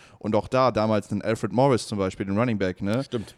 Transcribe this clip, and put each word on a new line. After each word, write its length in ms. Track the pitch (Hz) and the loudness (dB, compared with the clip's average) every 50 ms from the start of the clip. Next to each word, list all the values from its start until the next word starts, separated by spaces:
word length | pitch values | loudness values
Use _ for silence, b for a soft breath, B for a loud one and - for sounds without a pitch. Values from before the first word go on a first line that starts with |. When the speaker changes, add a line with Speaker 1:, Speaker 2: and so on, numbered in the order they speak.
| B B B B | B B B B
Speaker 1:
Und 160 | - 104 107 | -4 0 0
auch 100 | 104 - | 0 0
da 240 | - 131 131 131 123 | 2 2 2 4 4
damals 400 | 104 107 107 110 110 104 - - | 2 2 2 2 2 0 0 -2
einen 100 | 104 101 | -6 -4
Alfred 300 | - 104 113 - - 104 | -2 -2 -2 -2 -4 -2
Morris 380 | 98 120 135 143 127 104 - - | 2 2 4 4 4 2 0 -4
zum 100 | 110 101 | -2 -2
Beispiel, 260 | 95 95 - - 104 | -2 -2 -2 -4 -4
den 140 | 95 98 104 | -2 0 0
Running 180 | 123 127 110 | 0 0 0
Back, 260 | 98 98 92 90 - | 0 -2 -2 -2 -4
ne? 200 | 98 101 110 131 | -4 -2 -2 -2
Speaker 2:
Stimmt. 320 | 135 - - 113 95 - - | -4 -4 -6 -8 -8 -8 -16